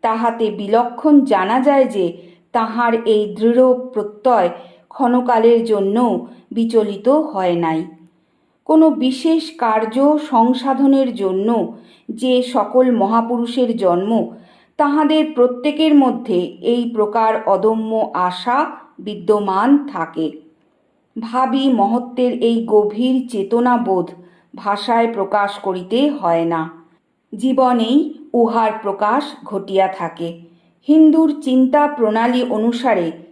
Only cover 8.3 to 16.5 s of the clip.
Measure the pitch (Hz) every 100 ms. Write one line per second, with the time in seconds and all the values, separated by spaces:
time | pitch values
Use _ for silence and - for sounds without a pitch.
8.3 | _ _ _ - 320 320 302 254 262 330
9.3 | 330 311 - 233 220 226 233 277 302 -
10.3 | 240 233 254 269 269 277 269 254 196 190
11.3 | 185 208 226 175 - - _ - 220 254
12.3 | 254 247 247 202 254 254 233 196 226 233
13.3 | 240 233 262 247 226 185 175 196 226 -
14.3 | - - _ _ - 294 294 302 311 311
15.3 | 277 247 247 302 294 320 294 262 - -
16.3 | 180 180